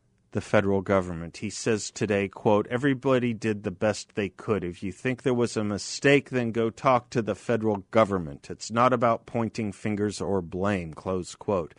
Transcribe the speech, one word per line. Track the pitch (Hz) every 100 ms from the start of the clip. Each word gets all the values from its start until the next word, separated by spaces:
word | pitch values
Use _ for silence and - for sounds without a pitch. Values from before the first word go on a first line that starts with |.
| _ _ _
the | 107
federal | - 110 98 98
government. | 92 98 90 82 85 -
He | 107
says | - - 110 -
today, | - 107 101 98
quote, | - 117 104 107
"Everybody | 120 143 131 139 127 120
did | 107 110 104
the | 104
best | 87 107 101 -
they | - 98
could. | - - 101
If | 87 87
you | 98
think | - 127 123
there | 135
was | 120 117 117
a |
mistake, | 104 101 - - 139 143 -
then | 127 117
go | 113 113
talk | - 139 123 -
to | 131
the | 107
federal | 95 - 113 110 104 -
government. | 113 104 98 78 71 -
It's | 87 -
not | 113 123
about | 123 120 113 -
pointing | 120 110 - 107
fingers | - 110 101 104 95
or | 87 98
blame," | 82 90 98 98 82
close | 73 95 92 85
quote. | - - 98 76